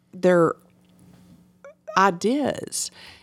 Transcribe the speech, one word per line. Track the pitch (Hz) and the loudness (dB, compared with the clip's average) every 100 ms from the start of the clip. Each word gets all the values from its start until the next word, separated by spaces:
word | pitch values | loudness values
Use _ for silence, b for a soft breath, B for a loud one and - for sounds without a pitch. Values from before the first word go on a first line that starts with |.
| _ | _
their | 185 180 175 165 - _ _ _ _ _ - - - _ _ - - - 622 | -2 2 4 2 0 _ _ _ _ _ -20 -20 -20 _ _ -20 -20 -6 0
ideas. | 196 175 208 277 254 - - - - B B B | 0 0 -4 -2 -4 -6 -10 -10 -12 B B B